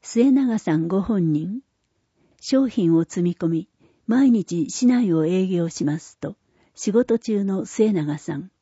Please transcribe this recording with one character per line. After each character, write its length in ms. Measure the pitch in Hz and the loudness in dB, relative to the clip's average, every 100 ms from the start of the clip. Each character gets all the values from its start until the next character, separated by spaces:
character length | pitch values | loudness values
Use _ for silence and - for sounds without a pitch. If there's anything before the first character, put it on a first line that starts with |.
末 280 | - 226 262 | -4 2 4
永 280 | 269 262 220 | 4 2 -2
さ 180 | - 160 | 0 -2
ん 100 | 165 | 0
ご 120 | 190 | -2
本 320 | 196 208 165 | 0 0 0
人。 280 | 151 165 226 _ _ _ _ _ _ _ _ | 0 -4 -10 _ _ _ _ _ _ _ _
商 300 | - 269 262 | -2 0 0
品 260 | - 170 | 0 2
を 100 | 165 | 2
積 180 | 165 - | 0 -2
み 120 | 175 | -2
込 140 | 170 165 | -2 -2
み、 200 | 165 185 _ _ _ - | -2 -6 _ _ _ -2
毎 240 | 240 269 | 2 4
日 400 | 233 170 170 156 | 2 0 -4 -4
市 160 | - 247 | 0 2
内 280 | 247 220 | 2 2
を 100 | 160 | 2
営 220 | 156 185 190 | 2 0 0
業 220 | 180 165 | -2 -4
し 160 | - 143 | -4 -4
ま 120 | 156 | -4
す 200 | - _ | -10 _
と、 180 | 151 - _ _ _ | -12 -12 _ _ _
仕 180 | - - | -8 0
事 260 | 214 247 226 | 0 2 -2
中 260 | - 208 | -2 -2
の 200 | 196 190 | -2 -4
末 300 | 202 - 220 | -6 0 0
永 240 | 190 147 147 | 2 -2 -6
さ 180 | - 147 | -6 -10
ん。 140 | 185 _ | -10 _